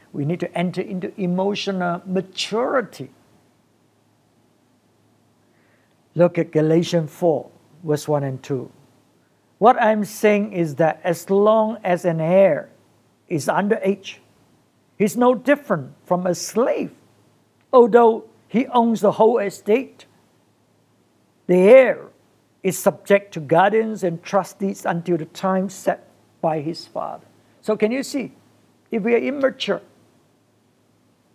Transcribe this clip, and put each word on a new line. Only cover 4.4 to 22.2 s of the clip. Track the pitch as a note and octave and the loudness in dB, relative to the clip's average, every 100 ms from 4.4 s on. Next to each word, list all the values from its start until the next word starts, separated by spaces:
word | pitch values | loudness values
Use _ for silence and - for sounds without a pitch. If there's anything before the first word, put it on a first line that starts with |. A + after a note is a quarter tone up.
| _ _ _ _ _ _ _ _ _ _ _ _ _ _ _ _ _ | _ _ _ _ _ _ _ _ _ _ _ _ _ _ _ _ _
Look | D#3 F3 E3+ | 0 2 2
at | D#3+ | -2
Galatians | D3+ D#3 E3 E3 E3+ D3+ | 0 2 2 0 -2 -4
four, | - F3 C#3 - _ _ _ | -2 0 0 -4 _ _ _
verse | E3 D3 - | -4 -4 -2
one | D3 | -2
and | C#3 C3 | -2 -8
two. | - C3+ B2 - _ _ _ _ _ _ _ _ | -8 -8 -8 -18 _ _ _ _ _ _ _ _
What | G#3 B3 | 4 4
I'm | A3 G#3+ | 2 0
saying | G#3 - G#3+ G#3 G#3+ | -4 0 2 2 0
is | F#3+ D#3+ C#3 | -2 -4 0
that | D#3+ - | 0 0
as | F3+ E3 - | -4 -4 -2
long | G3 G#3 A3 A3 A3+ | 2 4 4 0 -4
as | F#3+ F3 F3+ | -4 -2 -2
an | E3 | -2
heir | D#3+ F#3+ F#3+ C#3+ - _ _ _ _ _ _ | 2 4 4 2 -4 _ _ _ _ _ _
is | D3 D3 | -4 -2
underage, | D3+ G3+ F3 - G3+ - - _ _ _ _ _ _ _ - | -2 0 0 -2 -4 -8 -20 _ _ _ _ _ _ _ -4
he's | G#3 A#3+ | -2 2
no | B3 | 2
different | B3+ - C#4+ C#4+ E3+ C3+ - | 2 0 -2 -2 -4 -6 -16
from | - F3+ F#3 | -4 -2 -2
a | |
slave, | F3 - G#3+ C4 - - - _ _ _ _ _ _ _ | -4 -4 -2 -2 -2 -6 -12 _ _ _ _ _ _ _
although | C4 A#3+ A#3 A#3 A3+ - _ _ | 4 6 6 4 2 -6 _ _
he | G#3+ C4+ | -2 0
owns | B3 A#3 A3 | 0 0 2
the | G3+ | 0
whole | - A3 A#3+ | 4 2 2
estate. | G3+ - - A#3 B3+ - _ _ _ _ _ _ _ _ _ _ _ _ _ _ - | -2 -6 -2 -2 -2 -14 _ _ _ _ _ _ _ _ _ _ _ _ _ _ 0
The | F3+ | 4
heir | F#3+ C4 B3 C#3+ D3 _ | 8 8 8 2 -10 _